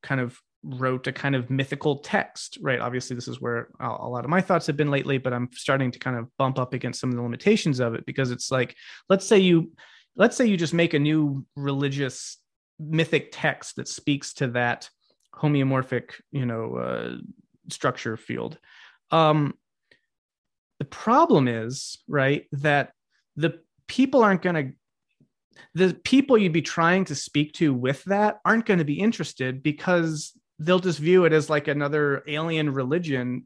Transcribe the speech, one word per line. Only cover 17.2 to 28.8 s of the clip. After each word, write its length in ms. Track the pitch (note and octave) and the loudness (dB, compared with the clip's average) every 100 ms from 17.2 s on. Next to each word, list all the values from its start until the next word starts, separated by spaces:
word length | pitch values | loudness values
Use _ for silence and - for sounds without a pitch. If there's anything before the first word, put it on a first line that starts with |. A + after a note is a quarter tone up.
| - - _ _ - | -14 -20 _ _ -16
structure 460 | - C3+ - A#2 A2 | -4 -2 -2 -8 -10
field. 420 | - A#2+ A#2 - _ - - _ _ | -8 -8 -8 -12 _ -20 -20 _ _
Um, 440 | D#3+ D#3 D3+ C#3+ - _ _ _ _ _ _ _ _ _ _ _ _ | 2 4 4 0 -4 _ _ _ _ _ _ _ _ _ _ _ _
the 60 | D3 | -12
problem 640 | - A3 C4 E4+ F#3 B2 | -6 2 4 6 6 4
is, 500 | A#2 A2+ C3+ - - - | 0 -6 -8 -12 -16 -4
right, 380 | D3 C3+ D3 - | 0 2 0 -4
that 400 | C#3+ D3+ C#3+ C3+ _ _ _ _ - | -2 2 2 0 _ _ _ _ -2
the 240 | D#3+ - _ _ - | -2 -2 _ _ -6
people 360 | - C4+ C4+ | 0 4 6
aren't 180 | G#3+ F#3+ | 4 4
gonna, 300 | F#3+ E3 C3+ - _ _ _ _ _ _ _ - - | 0 -2 -4 -10 _ _ _ _ _ _ _ -20 -12
the 200 | D#3+ F#3 - | 0 0 0
people 340 | - C4 C4+ A#3+ | 2 4 6 4
you'd 140 | F#3+ | 4
be 80 | D#3+ | 0
trying 440 | C#3 - E3 F#3 F#3+ | -2 0 4 4 0
to 100 | C#3+ | -6
speak 380 | - D3 D3 | -4 -2 -2
to 200 | - D#3+ | 0 0
with 300 | B2 B2+ C#3 F#3 | 2 0 -2 -2
that 340 | G3+ G#3 - F3+ | 2 2 0 0
aren't 200 | A3+ A3+ | 0 2
gonna 180 | F#3 | 2